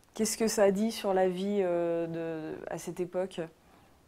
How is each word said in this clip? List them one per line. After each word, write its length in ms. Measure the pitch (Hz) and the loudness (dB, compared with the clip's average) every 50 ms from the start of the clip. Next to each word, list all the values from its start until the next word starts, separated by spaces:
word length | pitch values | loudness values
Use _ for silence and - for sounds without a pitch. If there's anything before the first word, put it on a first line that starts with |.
| - _ _ | -20 _ _
Qu'est-ce 240 | - 220 214 - - | -2 -2 -2 0 0
que 80 | 226 | 0
ça 160 | 214 220 220 202 | 0 4 6 6
a 60 | 196 | 6
dit 220 | 196 196 214 226 226 | 6 4 0 0 -2
sur 200 | - - 202 190 | -2 -2 0 2
la 160 | 190 185 185 | 4 4 2
vie, 320 | 180 180 190 202 208 202 190 | 2 0 -2 0 0 2 2
euh, 440 | 175 175 170 170 170 170 170 170 | 2 2 0 0 0 0 0 -2
de, 500 | 165 165 165 165 165 160 156 156 156 - - - - | -2 -4 -6 -6 -6 -6 -6 -6 -8 -8 -8 -8 -8
à 80 | - 165 | -8 -8
cette 220 | - - 165 185 | -8 -10 -6 -6
époque ? 400 | 180 170 - 180 185 185 - - 160 160 - _ _ - - - - - - - - | -6 -4 -2 -4 -4 -2 -4 -8 -8 -10 -12 _ _ -20 -20 -20 -20 -20 -20 -20 -20